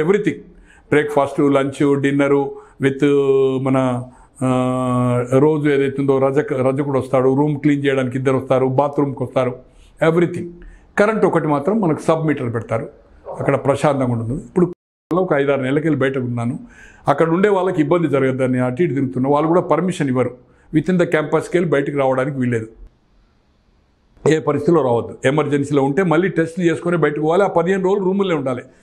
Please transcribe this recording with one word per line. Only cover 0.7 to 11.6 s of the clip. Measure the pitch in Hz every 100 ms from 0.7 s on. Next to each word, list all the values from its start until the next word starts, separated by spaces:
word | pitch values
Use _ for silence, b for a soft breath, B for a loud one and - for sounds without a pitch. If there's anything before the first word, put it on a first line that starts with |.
| b -
Breakfast, | 143 147 143 139 -
lunch, | 143 139 135 135 143 139
dinner | 139 143 139 143 143 - B B
with | 135 135 143 143 139 135 135 131
మన, | 135 131 131 123 123 B B -
ఆ, | 131 127 127 127 127 123 123 123 123
రోజు | 131 151 156 147
ఏదైతే | 135 139 135
ఉందో | 139 135
రజక-, | 135 135 147
రజకుడు | 131 127 135 147 135
వస్తాడు, | - 135 131 131
room | 151 147
clean | 151 143 139
చేయడానికి | 131 127 131
ఇద్దరు | 131 131
వస్తారు, | 127 131 131
బాత్రూమ్కి | 131 143 147 143 127
వస్తారు, | 120 135 127 - - b b - 160
everything. | 165 175 175 - - b b b -
Current | 208 214 175
ఒకటి | 170 151
మాత్రం | 147